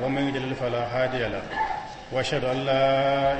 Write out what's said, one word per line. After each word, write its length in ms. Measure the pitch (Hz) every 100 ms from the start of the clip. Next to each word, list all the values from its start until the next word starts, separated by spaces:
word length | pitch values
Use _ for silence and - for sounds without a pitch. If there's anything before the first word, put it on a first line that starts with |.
ومن 240 | 127 135 139
يضلل 280 | 135 131 131
فلا 280 | 123 120 117
هادي 360 | 127 127 127 110
له. 140 | 95 - - - - - - -
وأشهد 320 | 127 123 147
أن 220 | 127 131 135
لا 680 | 135 135 135 139 139 139